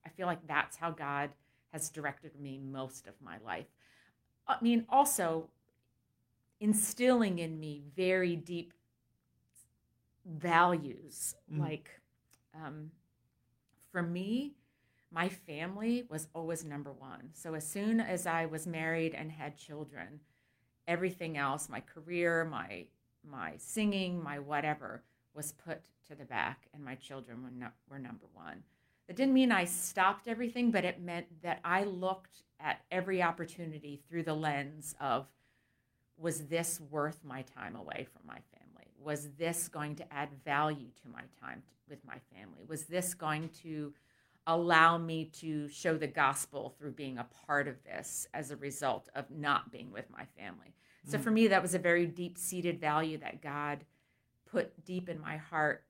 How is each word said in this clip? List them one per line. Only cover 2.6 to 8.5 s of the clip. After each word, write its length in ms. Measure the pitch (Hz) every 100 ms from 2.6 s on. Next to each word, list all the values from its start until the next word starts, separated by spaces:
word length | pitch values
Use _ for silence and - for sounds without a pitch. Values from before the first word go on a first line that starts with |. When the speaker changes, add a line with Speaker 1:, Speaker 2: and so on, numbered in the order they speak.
| 135 135 131 - -
Speaker 1:
of 80 | 98
my 140 | - 90
life. 220 | 110 85 147 _ _ _ _ _ _ _ -
I 100 | -
mean, 240 | 233 233 226
also 600 | 269 285 - 170 160 165 _ _ _ _ _ _ _ _ _ _ _
instilling 800 | 208 214 - - 247 247 214 175
in 220 | 165 160
me 220 | 156 147 143 165
very 380 | 185 185 185 165
deep 360 | 170